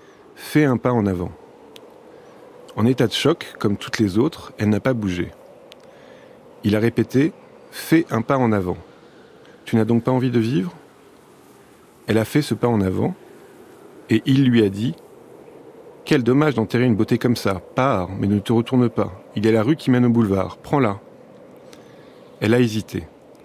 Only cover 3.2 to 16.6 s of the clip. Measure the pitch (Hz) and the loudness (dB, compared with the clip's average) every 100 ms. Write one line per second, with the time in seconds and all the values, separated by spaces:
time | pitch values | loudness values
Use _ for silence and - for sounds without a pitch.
3.2 | 135 170 - - 107 101 - - 107 92 | 0 0 -6 -4 -4 -4 -6 -2 0 0
4.2 | 147 - - - 107 104 131 123 101 87 | -2 -4 -14 -4 -2 0 0 -2 -4 -4
5.2 | 85 - - - - - - - - - | -6 -10 -20 -20 -20 -20 -20 -20 -20 -20
6.2 | - - - - 104 107 113 117 110 127 | -20 -20 -20 -6 -2 0 0 0 0 0
7.2 | 160 - - - - - - 165 170 131 | 0 -4 -20 -20 -20 -12 0 0 2 -2
8.2 | 113 139 120 104 90 85 - - - - | 0 0 2 0 -2 -6 -12 -20 -20 -20
9.2 | - - - - - 117 110 117 113 127 | -20 -20 -20 -20 -2 0 2 0 0 0
10.2 | 127 120 113 151 180 - - - - - | 0 0 0 -2 -4 -10 -20 -20 -20 -20
11.2 | - - - - - - - - - 107 | -20 -20 -20 -20 -20 -20 -20 -12 -2 -2
12.2 | 110 151 147 110 123 113 95 95 131 185 | 0 -2 -2 -2 0 2 0 0 -2 -4
13.2 | - - - - - - - - - 110 | -14 -20 -20 -20 -20 -20 -20 -14 -2 0
14.2 | - 135 131 120 104 98 120 170 - - | 2 2 4 4 4 0 -6 -6 -14 -20
15.2 | - - - - - - - - - 151 | -20 -20 -20 -20 -20 -20 -20 -12 -2 0
16.2 | 117 135 151 117 | 2 2 2 0